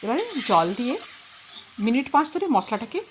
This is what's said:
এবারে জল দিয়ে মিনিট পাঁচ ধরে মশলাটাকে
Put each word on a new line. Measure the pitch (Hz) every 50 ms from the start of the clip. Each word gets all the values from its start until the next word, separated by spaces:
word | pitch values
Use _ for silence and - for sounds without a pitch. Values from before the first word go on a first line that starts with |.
| -
এবারে | 202 240 320 453 480 403 285 214 -
জল | 202 165 165 175 196 214
দিয়ে | 240 247 285 440 - - - - - - - - - - - - - - - - 202
মিনিট | 226 233 262 269 - -
পাঁচ | 285 311 302 -
ধরে | 339 392 370 277
মশলাটাকে | 196 - - 220 202 233 226 - 359 440 -